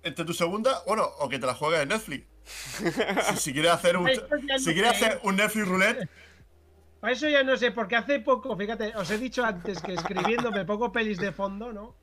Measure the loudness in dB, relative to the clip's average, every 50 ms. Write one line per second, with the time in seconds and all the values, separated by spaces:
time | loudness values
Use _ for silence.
0 | -8 -8 -6 -6 -4 -4 -2 0 0 0 0 2 2 2 0 2 0 0 2 2
1 | 2 -2 0 -4 -4 -2 -2 -2 -2 -2 -2 0 0 2 2 2 2 0 0 -2
2 | -2 -6 -10 -10 -10 -16 -20 -20 -20 -18 -16 -14 -12 -12 -8 -2 -2 -2 0 0
3 | 0 0 2 2 2 2 0 0 -2 -2 0 2 4 4 4 6 4 4 4 4
4 | 2 2 2 0 0 -2 -4 -4 -2 -2 -2 0 0 0 2 4 4 4 4 4
5 | 2 2 0 0 0 0 2 2 2 2 2 -2 0 0 4 4 4 4 2 0
6 | -6 -8 -10 -18 -20 -20 -20 -20 -20 _ _ _ _ _ -20 -20 _ -20 _ _
7 | -2 -2 0 2 2 4 4 4 6 4 2 2 2 0 0 -2 -2 0 0 0
8 | 2 2 0 0 4 2 2 2 2 -6 -4 -4 -2 -4 -4 -4 -6 -6 -4 -4
9 | -2 -2 -2 -2 -2 -4 -2 0 0 0 -2 -2 -6 -6 -6 -6 -6 -4 -4 -4
10 | -4 -4 -4 -2 0 0 0 0 0 -2 -2 -2 -2 -2 -2 -2 -2 -2 -2 -2
11 | -2 -2 -2 -4 -4 -6 -4 -4 -6 -6 -6 -8 -10 -10 -10 -12 -14 -16 -20 _